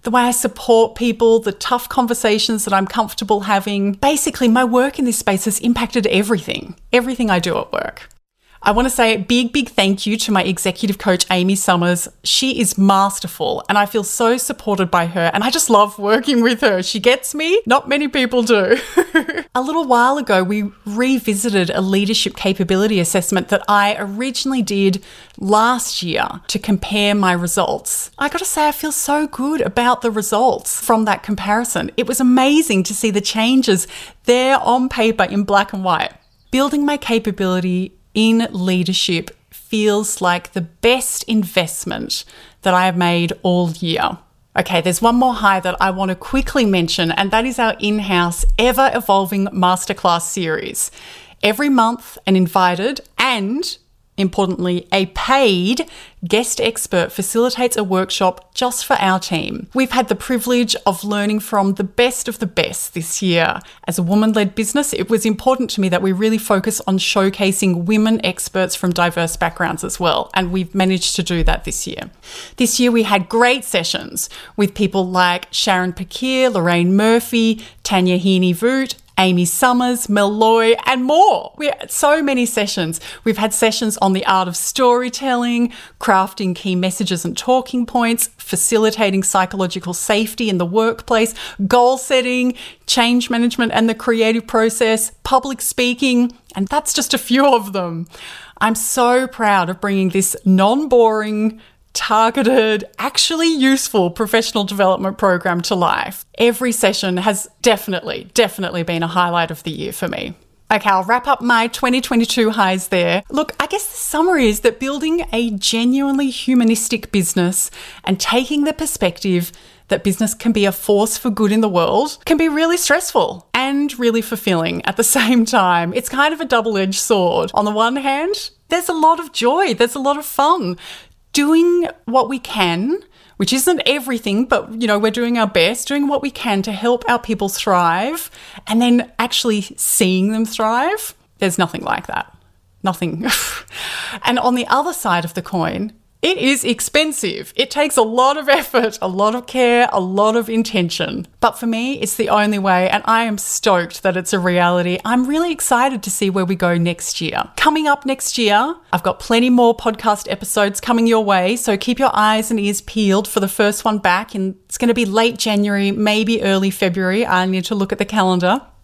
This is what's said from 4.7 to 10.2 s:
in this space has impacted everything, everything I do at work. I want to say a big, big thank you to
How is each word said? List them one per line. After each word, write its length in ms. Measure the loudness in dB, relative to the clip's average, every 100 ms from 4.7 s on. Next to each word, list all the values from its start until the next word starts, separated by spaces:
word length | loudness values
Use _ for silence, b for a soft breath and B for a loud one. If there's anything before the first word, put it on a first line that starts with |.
| 2 2 0
in 60 |
this 140 | -2 0
space 260 | 0 0
has 140 | -2 -2
impacted 480 | 0 0 0 0 0
everything, 680 | 0 0 -2 -2 -8 -8 -18 -2
everything 380 | 0 0 -2 0
I 100 | 0
do 200 | 0 -4
at 120 | -2
work. 380 | -4 -6 -12 -20 -20 _ b b b
I 100 | 0
want 120 | 2
to 60 | 2
say 240 | 2 2
a 40 | 2
big, 360 | 2 0 2
big 160 | -2 -2
thank 360 | 0 2 0 -2
you 120 |
to 120 | -4